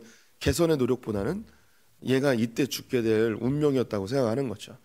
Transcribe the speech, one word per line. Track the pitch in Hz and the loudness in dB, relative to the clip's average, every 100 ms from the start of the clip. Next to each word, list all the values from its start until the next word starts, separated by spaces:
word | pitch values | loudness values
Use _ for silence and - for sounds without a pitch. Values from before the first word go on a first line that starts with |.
| - - _ - | -6 -20 _ -4
개선의 | - - 165 147 | 0 2 2 2
노력보다는 | 120 123 - 101 110 196 - - _ _ _ - | 2 0 -2 -4 -4 -6 -10 -20 _ _ _ -8
얘가 | 120 131 139 | 0 2 2
이때 | 117 117 147 139 | 2 0 0 -2
죽게 | - - 127 | -4 -4 0
될 | 113 110 113 104 | 2 2 2 0
운명이었다고 | 120 147 147 131 113 104 98 | -2 0 2 2 0 -2 -2
생각하는 | 139 117 123 135 | 0 0 0 -4
거죠. | 101 - - | -8 -14 -20